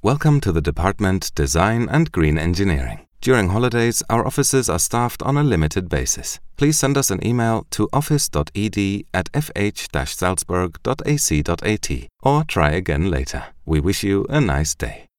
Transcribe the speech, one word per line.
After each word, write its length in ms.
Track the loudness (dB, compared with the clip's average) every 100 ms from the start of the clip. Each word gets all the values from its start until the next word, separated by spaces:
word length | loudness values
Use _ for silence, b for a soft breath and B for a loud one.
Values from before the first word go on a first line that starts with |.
Welcome 400 | 2 2 4 4
to 100 | 2
the 120 | 0
Department 720 | 0 0 0 2 0 0 -2 -2
Design 500 | 0 2 2 2 0
and 240 | 0 0
Green 260 | 2 2 2
Engineering. 640 | 0 0 0 0 -2 -8 -16 _
During 300 | 2 4 4
holidays, 500 | 2 2 2 0 0 0
our 140 | 0 0
offices 420 | 0 2 2 0
are 120 | -2
staffed 420 | 0 0 -2 -2
on 160 | -2 2
a 60 |
limited 440 | 2 4 2 0 -2
basis. 520 | -2 -2 -2 -4 -12 -14 0
Please 220 | 2 2
send 180 | 2 2
us 140 | 0
an 120 | -2
email 440 | 0 0 0 0 -4
to 180 | -2 0
office 360 | 0 0 -2 0
dot 180 | -2 -4 -2
E 140 | -2
D 360 | 0 0 -2 -4
at 160 | -4 -2
F 180 | -4 -4 -2
H 340 | -4 -4 -6
dash 240 | -6 -4 -2
salzburg 640 | -2 -2 -2 -2 -2 -4
dot 240 | -4 -4 0
A 140 | 0
C 240 | 2 0
dot 180 | 0 -2
A 160 | -2 -2
T 300 | -2 -6 -8 _
or 200 | 2 2 2
try 240 | 2 2
again 400 | 2 0 0 0
later. 320 | 0 -2 -6 -12 -16
We 200 | -2 0
wish 200 | 2 0
you 220 | 0 0 0
a 140 | 0
nice 340 | 2 0 -2 -4
day. 300 | -6 -8 -18